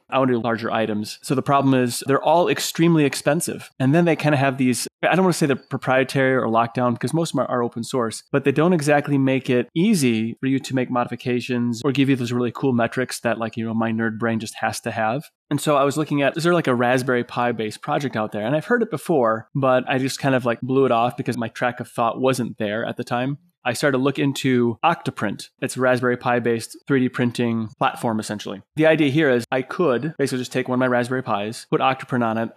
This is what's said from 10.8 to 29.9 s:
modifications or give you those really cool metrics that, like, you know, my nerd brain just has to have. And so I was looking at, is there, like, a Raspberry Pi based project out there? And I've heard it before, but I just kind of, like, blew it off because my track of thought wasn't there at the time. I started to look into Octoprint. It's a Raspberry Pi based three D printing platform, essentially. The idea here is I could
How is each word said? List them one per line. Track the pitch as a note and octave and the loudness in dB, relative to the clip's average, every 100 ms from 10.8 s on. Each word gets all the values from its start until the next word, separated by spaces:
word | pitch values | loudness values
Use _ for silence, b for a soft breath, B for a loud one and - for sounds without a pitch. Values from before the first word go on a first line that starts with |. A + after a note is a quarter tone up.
| B2+ | -2
modifications | B2+ A#2+ A#2+ C3 B2 A#2 B2 A#2+ A2+ | -2 -2 -4 -2 -2 -2 -2 -2 -2
or | C#3+ | -2
give | C3 C3+ | 2 2
you | C3 | 2
those | A#2+ | 0
really | A#2+ B2 | -2 -2
cool | - C#3 | -2 0
metrics | A#2+ A#2 - B2+ - | 2 0 -2 -4 -4
that, | A#2+ A2 | -4 -2
like, | A2+ A#2 | -4 -6
you | A2+ | -4
know, | |
my | A2+ A2+ | -2 -2
nerd | A2+ A2+ A2 | 0 -2 -2
brain | A2+ A2 | -2 -2
just | A2+ - | -4 -6
has | A2+ A2+ | -6 -4
to | A#2 | -6
have. | A2+ A2 C3 - _ _ | -4 -2 -4 -8 _ _
And | C#3+ | -4
so | D#3 C#3+ | 0 2
I | |
was | C#3 C3+ | 2 0
looking | D3 D3 | -2 0
at, | C#3 - | 0 0
is | E3 | 2
there, | |
like, | F3 C#3+ | 2 2
a | |
Raspberry | B2 B2 C3 C3 B2 | 2 2 2 2 0
Pi | A#2+ - A#2+ | -2 -2 -2
based | A2+ G#2+ - | -2 -6 -8
project | - D3 C#3 A2+ | -4 -4 -2 -4
out | G#2+ | -4
there? | G#2+ | -4
And | A2+ D3+ | -2 -2
I've | - | 0
heard | A#3+ | -2
it | A3+ | -2
before, | D3 - D#3 A2+ A2+ - | -4 0 2 2 0 -4
but | C#3+ C3+ B2+ B2 | 0 2 2 2
I | C3 | -2
just | C3 - | -2 -2
kind | C#3+ | 0
of, | B2+ A#2+ | 0 0
like, | A2+ | -4
blew | B2+ C3+ C3 | 0 2 4
it | |
off | A#2 A#2+ B2 | 4 2 -2
because | B2+ A#2+ | -6 -4
my | A2+ | -6
track | - B2 A#2+ | -4 -4 -4
of | A#2+ | -10
thought | - A#2 - | -2 -2 2
wasn't | B2+ B2+ A#2 A2 | 0 0 -2 -4
there | G#2+ A2 - | -4 -2 -4
at | - | -6
the | |
time. | A#2+ A#2+ C3 C#3+ _ _ | -4 -2 -2 -6 _ _
I | B2+ | -6
started | A2+ D3 C3 | 0 0 2
to | |
look | C3+ C3+ | 0 0
into | C#3+ C3 C3+ B2 A#2+ A2+ | -2 0 2 4 2 2
Octoprint. | D#3+ E3+ - - G#2+ - - _ | 0 0 -4 -4 -6 -6 -12 _
It's | C3 B2+ | -8 0
a | |
Raspberry | B2+ B2+ B2 B2 | 2 2 0 -2
Pi | B2+ A#2+ | 0 0
based | A#2 A2+ - - - | 0 -2 -4 -16 -2
three | C3+ | 0
D | B2+ | 2
printing | - A#2+ A#2+ A#2+ A2+ A2 - | 0 -2 0 -2 -2 -6 -2
platform, | C3 - B2 A2 | -2 -2 -2 -2
essentially. | - G#2 G2+ G2 - - | -4 -8 -8 -12 -10 2
The | D#3 | 4
idea | D#3 D3 | 4 2
here | C#3+ D3 | 2 4
is | B2 A2 | 2 0
I | C3 | -4
could | B2+ - E3+ | -4 -2 0